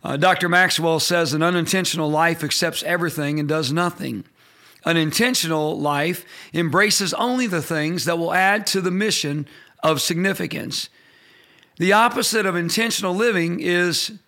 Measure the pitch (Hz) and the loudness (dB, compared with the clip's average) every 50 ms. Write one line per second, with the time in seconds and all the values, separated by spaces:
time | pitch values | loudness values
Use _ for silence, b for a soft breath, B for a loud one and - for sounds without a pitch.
0 | - 156 143 143 165 185 180 185 180 175 175 180 185 175 - - 160 165 160 156 | -4 -4 -2 2 4 4 4 2 2 4 6 4 4 4 2 0 2 2 2 2
1 | - - 175 170 165 139 143 156 160 170 180 175 160 - - 190 180 - - 170 | 0 0 2 2 2 0 0 2 2 2 2 0 0 0 0 0 0 0 -2 -2
2 | 156 151 151 151 165 170 165 165 156 143 - - 175 165 156 - - 151 175 175 | 0 0 2 2 2 2 2 0 -2 -4 -2 0 -2 -2 -2 -4 -2 -2 -2 0
3 | 170 165 151 156 147 143 151 156 147 143 156 156 156 127 143 165 175 175 170 - | 0 -2 -2 -4 -4 -2 -2 -2 0 0 0 0 0 0 0 0 0 -2 -2 -6
4 | - 131 117 98 85 _ b b b b b b b b b b b 170 165 165 | -8 -6 -6 -8 -10 _ b b b b b b b b b b b 0 2 2
5 | 156 156 - - 226 254 254 - - 165 160 156 151 151 165 160 143 147 147 143 | 2 0 0 0 0 2 2 -2 -2 0 0 0 0 -2 -2 -2 -2 0 0 0
6 | 147 170 180 175 - B B B B B - 165 170 160 131 185 208 220 - - | 0 -2 -2 -4 -8 B B B B B -4 -2 0 2 2 2 4 4 2 0
7 | 202 170 180 - 226 247 254 254 254 220 180 165 143 - 170 156 151 156 175 175 | 0 -2 -2 -2 -2 0 0 -2 -2 -2 -2 -4 -4 -2 -4 -2 -2 -2 -4 -2
8 | 120 170 170 170 165 165 - 185 185 196 202 214 202 - - 190 180 185 180 190 | -2 -2 -2 -2 -2 0 2 2 4 4 2 2 -2 -2 -2 -2 -2 0 0 0
9 | 208 214 180 - - 147 143 151 143 B B B B B B B - 156 160 135 | 0 0 0 -2 -2 -4 -4 -6 -6 B B B B B B B 0 0 0 2
10 | - - 175 165 185 196 190 - 175 170 165 - - - - - - - b b | 0 -2 -2 0 0 -2 -2 -2 -6 -6 -6 -8 -8 -6 -8 -8 -8 -10 b b
11 | b b b b b b b b b b b b b b b - 165 185 196 214 | b b b b b b b b b b b b b b b -2 2 4 6 6
12 | 233 240 233 262 226 - 208 220 202 196 170 175 170 160 - 214 226 233 214 - | 4 4 2 0 -2 0 0 0 0 0 0 -2 -2 -2 0 0 0 0 -2 -2
13 | 202 185 180 196 233 240 214 180 165 170 170 - - 175 175 175 180 175 165 - | -2 -2 0 0 0 2 2 2 0 0 -2 -2 -2 0 2 2 2 2 0 -2
14 | - - 220 202 _ | -4 -6 -8 -14 _